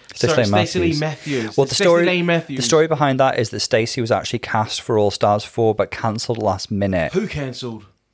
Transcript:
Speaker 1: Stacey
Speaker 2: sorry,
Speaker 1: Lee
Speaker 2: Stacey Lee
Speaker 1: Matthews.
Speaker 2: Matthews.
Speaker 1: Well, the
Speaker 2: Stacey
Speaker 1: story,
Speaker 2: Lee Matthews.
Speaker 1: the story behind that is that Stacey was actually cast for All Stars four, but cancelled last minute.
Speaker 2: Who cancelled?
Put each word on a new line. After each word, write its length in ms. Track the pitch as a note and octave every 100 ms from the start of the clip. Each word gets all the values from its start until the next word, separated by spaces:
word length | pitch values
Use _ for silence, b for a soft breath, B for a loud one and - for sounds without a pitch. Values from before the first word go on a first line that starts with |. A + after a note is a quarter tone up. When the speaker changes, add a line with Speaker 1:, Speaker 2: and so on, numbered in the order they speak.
| B
Speaker 1:
Stacey 140 | - -
Speaker 2:
sorry, 100 | D3+ G#2+
Speaker 1:
Lee 40 |
Speaker 2:
Stacey 300 | G#2 G#2 F#3
Lee 60 | E3+
Speaker 1:
Matthews. 120 | D3+
Speaker 2:
Matthews. 580 | D#3 C#3 - C3+ G#2+ B2+
Speaker 1:
Well, 80 | C3+
the 80 | -
Speaker 2:
Stacey 80 | G3
Speaker 1:
story, 200 | E3+ F3
Speaker 2:
Lee 160 | F3+
Matthews. 360 | F3 E3+ D#3+ C3
Speaker 1:
the 60 |
story 240 | B2 D#3+ D#3+
behind 300 | D3+ C#3+ C3
that 180 | C3 B2+
is 100 | A2
that 100 | G#2+
Stacey 400 | - A#2 A2+ -
was 100 | A2+
actually 280 | G#2 - A#2+
cast 420 | - A2 G#2+ -
for 160 | - A2+
All 120 | G#2
Stars 340 | - G#2+ G#2 -
four, 280 | - A2+
but 160 | G#2+ G2
cancelled 480 | - A2+ A2 - A2+
last 320 | G#2+ F#2 -
minute. 440 | G2+ G2 F#2 D#2
Speaker 2:
Who 140 | F#3 G#3+
cancelled? 580 | D3 C3+ A#2+ B2 A2 G2 _ _